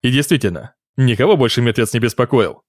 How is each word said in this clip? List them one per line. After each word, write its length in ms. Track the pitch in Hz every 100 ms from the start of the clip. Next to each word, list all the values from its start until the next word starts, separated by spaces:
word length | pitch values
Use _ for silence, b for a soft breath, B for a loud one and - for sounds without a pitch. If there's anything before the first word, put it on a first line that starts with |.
И 100 | 127
действительно, 640 | 131 143 151 104 85 - _ _ -
никого 420 | 127 110 147 185
больше 240 | 120 -
мертвец 320 | 120 113 113
не 60 | 120
беспокоил. 640 | 113 - 123 127 95 -